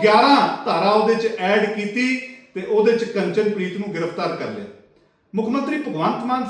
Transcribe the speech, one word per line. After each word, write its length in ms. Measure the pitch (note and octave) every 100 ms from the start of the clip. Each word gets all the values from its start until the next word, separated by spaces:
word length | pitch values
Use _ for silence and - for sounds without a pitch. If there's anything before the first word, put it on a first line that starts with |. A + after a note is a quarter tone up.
ਗਿਆਰਾਂ 640 | - - C#4+ C#4 - -
ਧਾਰਾ 260 | - F3+ G3
ਉਹਦੇ 240 | G#3+ G#3+
'ਚ 160 | A3 - -
ਐਡ 260 | F#3 G#3 G3+
ਕੀਤੀ 420 | G#3+ G#3 A#3+ B3+ B3+ - - _
ਤੇ 80 | F#3+
ਉਹਦੇ 340 | F3+ G#3+ A#3 A3+
'ਚ 60 |
ਕੰਚਨਪ੍ਰੀਤ 720 | - G3+ F3 F3 G#3 G3+ F3 F#3
ਨੂੰ 160 | G3+
ਗ੍ਰਿਫਤਾਰ 420 | E3 E3 - D3 -
ਕਰ 140 | A#2+
ਲਿਆ। 160 | G#2+ G2+ - _ _ _ _ _
ਮੁੱਖ 140 | G3 A3+
ਮੰਤਰੀ 300 | C4+ C4 D4
ਭਗਵੰਤ 460 | - D#3 D#3+ -
ਮਾਨ 200 | A#3+ B3+ -